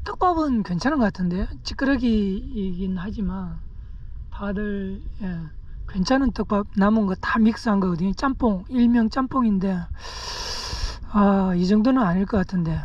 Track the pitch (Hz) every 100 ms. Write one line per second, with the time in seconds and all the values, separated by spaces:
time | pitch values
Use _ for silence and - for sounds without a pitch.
0 | - 320 370 330 311 240 185 175 247 302
1 | 214 190 180 180 220 - - - 269 277
2 | 240 214 196 190 262 208 190 175 190 185
3 | 190 226 185 190 180 165 - - - -
4 | - - - - 202 196 208 202 190 196
5 | - - 190 170 160 - - - - 190
6 | 180 262 269 180 214 208 208 - 196 220
7 | 202 185 - 233 220 220 240 202 185 170
8 | 190 185 277 262 254 190 208 254 240 240
9 | 220 269 262 277 233 196 196 185 170 -
10 | - - - - - - - - - -
11 | - 214 202 196 185 180 180 214 220 262
12 | 196 180 196 214 180 185 165 160